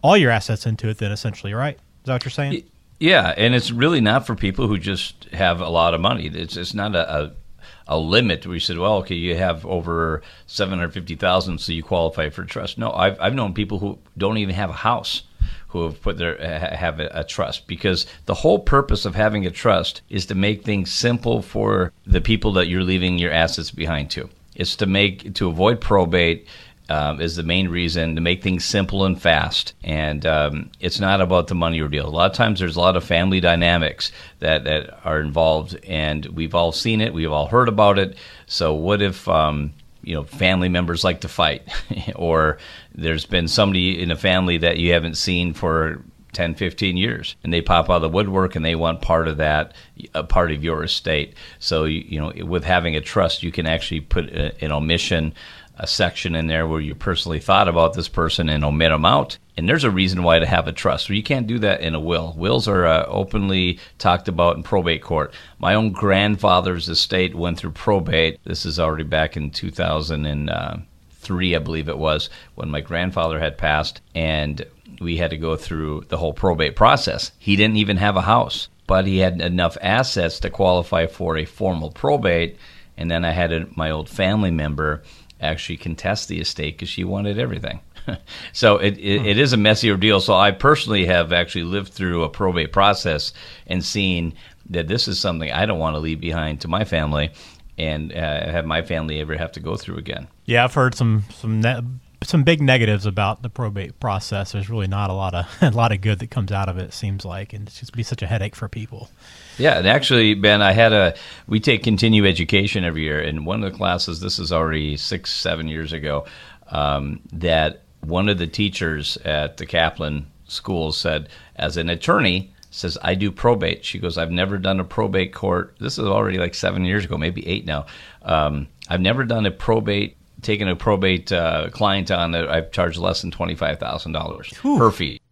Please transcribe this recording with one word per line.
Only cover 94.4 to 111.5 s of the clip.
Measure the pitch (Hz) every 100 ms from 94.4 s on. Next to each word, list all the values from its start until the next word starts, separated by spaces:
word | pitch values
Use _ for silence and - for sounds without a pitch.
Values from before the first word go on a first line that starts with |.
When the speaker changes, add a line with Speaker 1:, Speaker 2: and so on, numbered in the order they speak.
| - - -
Speaker 2:
that | 87 80
this | 113 -
is | 87
something | 101 82 80
I | 64 107
don't | 90
wanna | 80 76
leave | 80 80
behind | 85 82 78 73
to | 82
my | 90
family | 107 82 78 76 76 - - - - -
and, | 80 76 78
uh, | - 80 73 80
have | 82
my | 80 78
family | 82 82 78 76
ever | 76 78
have | 82
to | -
go | 78 -
through | - 80
again. | - - - _ -
Speaker 1:
Yeah, | 117
I've | 123
heard | - 127
some, | 120 120 107 101
some | - 110 110
ne-, | 113 123 120 127 - _
some | - 170
big | 139 165
negatives | 139 127 110 104
about | 101 98 101 110
the | 120
probate | - 117 101 87 -
process. | 123 98 - 101 98
There's | 101 98
really | 113 95
not | 98 101
a |
lot | 95 95
of, | 87 85
<laughs> | -
a | 160
lot | 113 117
of | 104
good | 101 101
that | 117
comes | - 95
out | 101 98
of | 92
it, |
it | 92
seems | - 104 98 95
like, | 85 101
and | 104 101
it's | -
just | 123
be | 120
such | 113 120
a | 90
headache | 113 98 -
for | 110
people. | - 107 - - - - - - -
Speaker 2:
Yeah, | 143 110
and | 92
actually, | 127 135 127 110
Ben, | 101 101 104
I | 101
had | 98 113
a, | 107 92 - - -
we | -